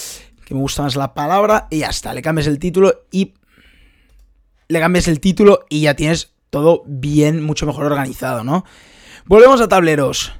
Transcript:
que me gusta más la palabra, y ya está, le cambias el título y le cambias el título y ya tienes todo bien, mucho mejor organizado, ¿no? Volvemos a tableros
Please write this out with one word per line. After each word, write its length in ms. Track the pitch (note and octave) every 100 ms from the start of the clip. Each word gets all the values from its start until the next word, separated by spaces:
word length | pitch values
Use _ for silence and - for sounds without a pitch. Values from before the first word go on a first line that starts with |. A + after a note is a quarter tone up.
| - - - _
que 100 | -
me 60 | C3+
gusta 220 | C#3 -
más 140 | C#3+ C3+
la 180 | C3+
palabra, 540 | - D3 F#3+ G#3 G3+ -
y 80 | D#3
ya 100 | B2
está, 240 | - -
le 100 | B2+
cambias 260 | D#3 D#3+ D3+
el 100 | C#3+
título 460 | F3+ F3 F#3+ E3 _
y 220 | F#3 F#3+ _ _ _ _ _ _ _ _ _ _ _ _ _ -
le 140 | E3
cambias 260 | E3 F3+ E3+
el 140 | D#3
título 440 | F#3+ F3 G#3 G3+ -
y 140 | D3+
ya 120 | D3+
tienes 380 | C#3 D#3 E3 - _ _
todo 320 | - D#3 E3+ C#3+
bien, 540 | C#3 D3 D3 D3+ D#3+
mucho 260 | D3+ D3+ D3
mejor 200 | C#3+ D3
organizado, 560 | C#3 C3 A#2+ B2+ B2
¿no? 220 | A#2 F3 - - - - - - -
Volvemos 340 | G#3 B3 C4
a 80 | G#3+
tableros 640 | F#3+ E3 D3 C3 - -